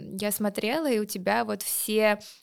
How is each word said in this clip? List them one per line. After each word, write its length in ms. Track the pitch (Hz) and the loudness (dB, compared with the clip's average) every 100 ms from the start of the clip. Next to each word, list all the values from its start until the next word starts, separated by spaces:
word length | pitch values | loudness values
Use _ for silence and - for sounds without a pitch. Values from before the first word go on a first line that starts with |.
| - 190 | -8 -4
я 120 | 208 | -2
смотрела, 580 | 202 208 202 214 302 302 | 0 -2 0 -2 0 2
и 100 | 220 | 0
у 60 | |
тебя 400 | 208 202 185 220 | 0 -2 0 0
вот 160 | 220 208 | 0 -4
все 580 | - - - 214 214 208 - - | -2 -2 0 4 4 4 -4 -20